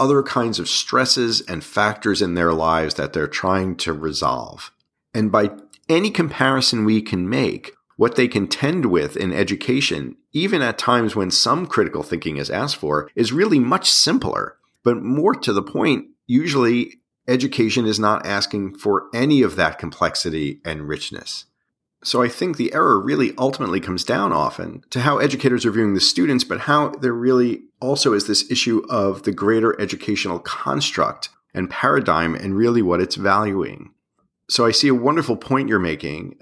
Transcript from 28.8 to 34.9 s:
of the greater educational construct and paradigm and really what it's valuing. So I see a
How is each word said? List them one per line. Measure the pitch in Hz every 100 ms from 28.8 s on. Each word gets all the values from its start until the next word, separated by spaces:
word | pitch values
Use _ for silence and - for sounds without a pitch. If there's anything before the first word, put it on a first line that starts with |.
| -
of | 120 98 92
the | -
greater | - 101 113 113 -
educational | 101 98 - 101 98 85
construct | - - - 69 - - 80 - - _ _
and | - 92
paradigm | - 131 143 101 80 82
and | 82 98 98
really | 117 120
what | 95 87
it's | 92 -
valuing. | 98 98 107 95 80 - - _ _ _ _ _ -
So | - 117
I |
see | 107
a | 143